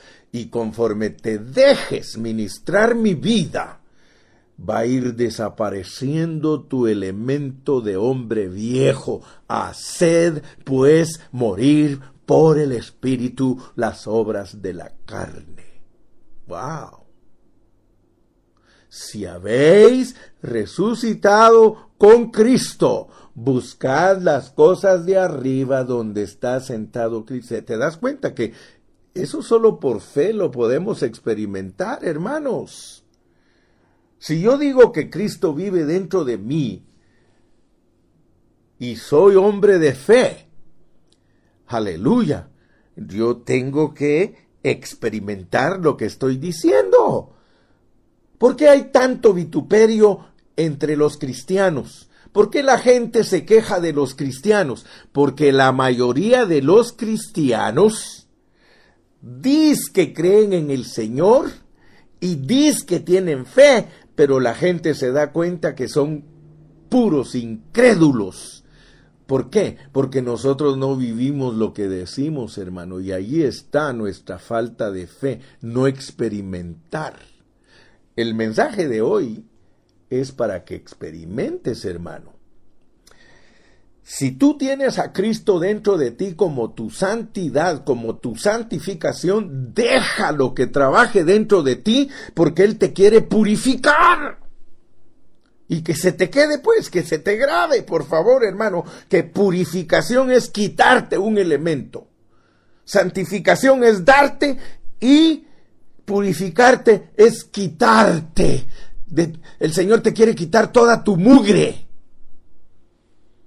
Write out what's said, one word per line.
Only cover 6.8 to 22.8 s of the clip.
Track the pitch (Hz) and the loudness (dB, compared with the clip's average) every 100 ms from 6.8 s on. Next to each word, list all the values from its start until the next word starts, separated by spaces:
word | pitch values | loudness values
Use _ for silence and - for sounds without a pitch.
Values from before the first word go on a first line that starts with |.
| 117 | 0
elemento | 104 95 98 120 143 139 135 - 131 | -2 -4 -6 -6 -6 -6 -8 -4 -2
de | 107 95 | -2 -2
hombre | 117 135 113 110 92 | -2 -4 -4 -4 -4
viejo. | 95 110 127 135 135 - 113 - - - | -6 -4 0 0 -2 -6 -10 -12 -20 -8
Haced, | 110 92 - - - 170 165 170 151 - - | -6 -6 -12 -12 -2 2 2 0 -4 -12 -16
pues, | - 131 135 160 160 - - | -4 2 4 4 2 -6 -12
morir | 123 113 92 131 151 151 139 - _ - | -4 -4 0 2 2 2 -4 -14 _ 0
por | 143 160 156 | 4 4 4
el | 143 | 0
Espíritu | 117 - - 127 127 123 127 131 127 - - | -4 -10 -8 -4 -2 -4 -4 -4 -4 -8 -6
las | 110 - - | -6 -6 -4
obras | 110 107 101 95 107 | -2 -2 -4 -10 -12
de | 95 | -12
la | 87 85 - - | -12 -14 -16 -14
carne". | 98 92 - - - - - - _ _ - - - - | -12 -12 -14 -16 -16 -16 -18 -20 _ _ -20 -20 -18 -14
¡Wow! | 87 127 160 117 - _ _ _ - _ _ _ _ _ _ _ _ _ _ _ _ _ _ _ | -12 -10 -12 -16 -20 _ _ _ -20 _ _ _ _ _ _ _ _ _ _ _ _ _ _ _
"Si | - - 107 90 | -20 -16 -12 -12
habéis | 90 95 123 151 196 226 254 254 - - _ | -10 -4 2 6 8 6 4 -2 -10 -20 _
resucitado | - 117 104 - 208 226 233 180 202 208 226 226 220 220 _ - | -8 -6 -6 -4 -4 -2 -6 -2 2 6 8 8 6 4 _ 4
con | 208 233 233 | 8 8 6
Cristo, | 208 220 247 - - | 2 2 2 -2 -2